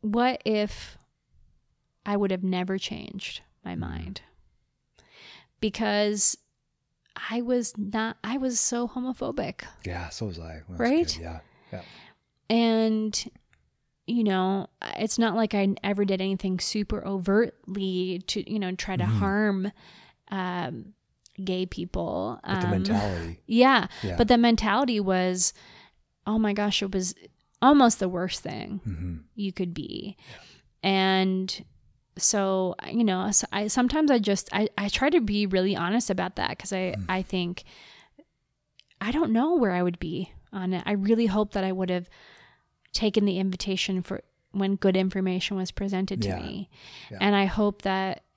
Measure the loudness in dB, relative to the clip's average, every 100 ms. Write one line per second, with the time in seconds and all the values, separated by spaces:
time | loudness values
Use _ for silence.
0 | 0 2 2 0 0 0 0 -4 -16 -20
1 | _ _ _ _ _ _ _ _ _ _
2 | -4 0 0 0 0 -2 -2 -4 -6 -10
3 | -10 -12 -12 -14 _ _ -10 -8 -6 -8
4 | -10 -12 _ _ _ _ _ _ _ _
5 | _ -20 -20 -20 _ _ -4 -2 0 2
6 | 0 2 0 -2 _ _ _ _ _ _
7 | _ -14 -6 -4 0 0 0 -6 -4 -2
8 | -4 -6 -6 -2 0 0 0 0 -4 -4
9 | -6 -4 -4 -4 -6 -8 -14 -12 -8 -8
10 | -8 -8 -8 -8 -12 -14 -14 -4 0 2
11 | 0 -4 -8 -12 -16 _ _ -14 -14 -20
12 | -20 _ _ _ _ 4 4 4 2 2
13 | -2 -4 -8 -16 _ _ _ _ _ _
14 | -4 0 2 2 2 0 -4 _ -10 -4
15 | -2 2 2 2 0 2 2 2 -2 0
16 | 2 0 0 -2 -2 -2 -2 -2 -2 -4
17 | -4 -4 2 4 2 -2 -10 -4 -2 0
18 | -2 -4 -4 -6 -4 -4 -4 -6 -4 -2
19 | 0 2 2 2 2 2 -2 -6 -20 -20
20 | -20 _ _ -6 -4 -4 -6 -8 -14 -20
21 | _ _ _ -10 -4 -2 -4 -6 -6 -4
22 | -4 -2 -4 -6 -4 -2 0 0 2 0
23 | 0 -4 -6 -10 0 6 6 6 2 -6
24 | -6 0 4 6 6 4 2 2 2 0
25 | 2 2 2 2 0 -2 -20 -20 -20 _
26 | _ _ -2 0 0 0 0 -2 -2 -2
27 | -4 -8 -20 _ _ _ 8 10 8 6
28 | 0 -2 -4 -6 -8 -10 -8 -8 -8 -6
29 | -6 -8 -12 -6 -6 -4 -6 -4 -8 -8
30 | -10 -14 -18 -20 -20 -20 _ _ 0 2
31 | 4 4 2 0 -2 -8 -12 _ _ _
32 | _ 0 2 2 2 2 0 -4 -4 2
33 | 2 2 2 0 0 -4 -2 2 2 4
34 | 4 4 4 0 -2 -2 -2 -2 -2 0
35 | 4 4 2 0 2 2 2 0 0 0
36 | 0 -2 -2 -4 -6 -6 -6 -4 -4 -4
37 | -4 -4 -2 -4 -4 -6 -14 -20 -20 -20
38 | -20 _ -20 _ _ _ _ _ _ _
39 | -2 0 4 4 4 4 4 2 0 0
40 | -6 -6 -6 -10 _ -6 -2 -2 -2 0
41 | 2 4 4 2 0 0 -2 -2 -2 -2
42 | -4 -18 -20 -20 -20 _ _ _ _ -2
43 | 2 2 2 2 -2 -2 -4 -2 -2 -2
44 | -4 -8 -10 _ _ -2 0 2 4 4
45 | 2 0 0 0 -2 -4 -4 -4 -4 -2
46 | -2 -2 -2 -4 -6 -10 -12 -16 -20 -20
47 | -16 -2 2 4 4 2 2 0 -2 -2
48 | -2 -6 _